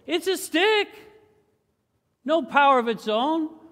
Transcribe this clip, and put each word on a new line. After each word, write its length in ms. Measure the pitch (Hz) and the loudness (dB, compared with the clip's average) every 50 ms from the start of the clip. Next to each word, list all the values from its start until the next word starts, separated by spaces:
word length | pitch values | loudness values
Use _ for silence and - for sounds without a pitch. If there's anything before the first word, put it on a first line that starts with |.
| _ | _
It's 220 | - 311 349 302 370 | -6 -6 -4 -2 -4
a 80 | 370 | -4
stick. 540 | - - - - 320 370 427 440 415 392 - - - - - - _ _ _ _ _ _ _ _ _ _ _ _ _ _ _ _ _ _ _ _ _ _ | -4 -6 -4 0 2 2 2 2 2 0 -4 -8 -16 -20 -20 -20 _ _ _ _ _ _ _ _ _ _ _ _ _ _ _ _ _ _ _ _ _ _
No 160 | 262 311 330 | -2 -2 -2
power 380 | 262 - - 277 285 277 269 254 | -2 0 2 4 4 4 4 4
of 80 | 226 233 | 2 -2
its 220 | 226 - - 214 | -4 -6 -4 -4
own. 400 | 214 220 247 302 320 330 311 311 - - - - | -2 -2 -2 -2 -2 -2 -4 -6 -8 -14 -20 -20